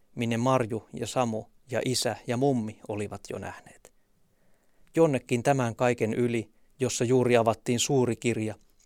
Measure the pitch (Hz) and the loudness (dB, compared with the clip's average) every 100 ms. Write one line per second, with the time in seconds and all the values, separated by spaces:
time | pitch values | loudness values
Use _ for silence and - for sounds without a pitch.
0 | _ - 117 117 127 131 110 110 - - | _ -6 -2 0 2 2 0 -6 -10 -10
1 | 117 135 120 110 - _ - 113 131 120 | -6 -2 -2 -4 -10 _ -8 -4 -2 -2
2 | 120 104 - 120 143 123 107 107 - 104 | -2 -4 -4 0 0 0 -4 -10 -10 -8
3 | 101 101 - 98 90 - - - - _ | -8 -10 -12 -10 -10 -14 -20 -20 -20 _
4 | _ _ _ _ _ _ _ _ - 160 | _ _ _ _ _ _ _ _ -4 2
5 | 165 131 - 123 139 135 120 107 127 120 | 2 2 -2 0 2 2 0 0 0 0
6 | 110 120 120 117 - _ _ - 123 - | -2 0 0 -2 -6 _ _ -6 -4 -2
7 | 120 127 120 120 113 110 - 117 - 135 | 2 4 4 4 4 2 0 0 2 2
8 | 120 110 120 110 107 - _ _ | 2 0 -2 -2 -4 -8 _ _